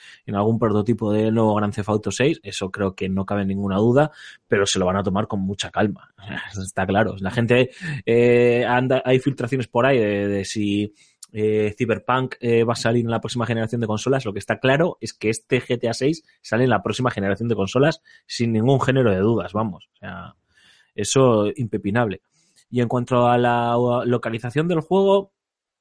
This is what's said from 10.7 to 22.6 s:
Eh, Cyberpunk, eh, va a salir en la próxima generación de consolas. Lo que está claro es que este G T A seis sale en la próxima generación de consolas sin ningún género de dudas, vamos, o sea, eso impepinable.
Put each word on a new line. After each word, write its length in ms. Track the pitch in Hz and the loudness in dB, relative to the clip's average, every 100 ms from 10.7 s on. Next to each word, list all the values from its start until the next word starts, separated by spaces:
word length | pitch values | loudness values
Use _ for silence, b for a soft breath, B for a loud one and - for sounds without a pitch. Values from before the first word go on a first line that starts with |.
| 101 104 _ b b - | -2 -2 _ b b -12
Eh, 420 | 110 107 107 107 - | -2 0 2 0 -2
Cyberpunk, 580 | 117 104 - 127 131 - | -2 -2 0 -2 -2 -4
eh, 240 | 120 117 | 0 2
va 80 | 117 | 2
a 60 | 117 | 0
salir 260 | 117 120 | 0 0
en 80 | 117 | 0
la 80 | 113 | -2
próxima 260 | 117 120 113 | -4 -6 -4
generación 360 | 113 113 120 | -2 -4 -4
de 60 | 110 | -4
consolas. 360 | 107 127 135 | -2 0 -2
Lo 80 | 113 | -2
que 80 | 101 | -8
está 200 | - 107 | -4 0
claro 380 | 131 139 170 - | 2 2 0 -2
es 120 | 113 | -12
que 160 | - 107 | -4 -2
este 320 | 113 - 127 | -2 -2 -2
G 160 | - 120 | 0 -2
T 120 | 117 | -2
A 40 | |
seis 300 | - 139 165 _ _ | -2 -2 -2 _ _
sale 220 | - 110 | -4 0
en 60 | 127 | 2
la 120 | 104 | 2
próxima 280 | - - 127 | 0 -2 -2
generación 380 | 101 98 98 117 | -2 -2 -2 -2
de 60 | 104 | -2
consolas 460 | 98 123 147 - b b b | 0 2 2 0 b b b
sin 280 | - 117 | -4 0
ningún 260 | 110 120 139 | 2 2 2
género 320 | - 135 120 | 2 2 2
de 80 | 92 | 2
dudas, 320 | 107 113 - | 2 0 -2
vamos, 380 | 107 110 85 _ | -4 -4 -8 _
o 40 | _ | _
sea, 380 | 95 87 82 - _ b b b b - | -16 -16 -18 -20 _ b b b b -8
eso 500 | 101 135 131 107 104 - | 0 4 4 4 2 -2
impepinable. 680 | 113 104 98 117 113 90 _ _ _ _ | -4 -4 -2 0 -2 -4 _ _ _ _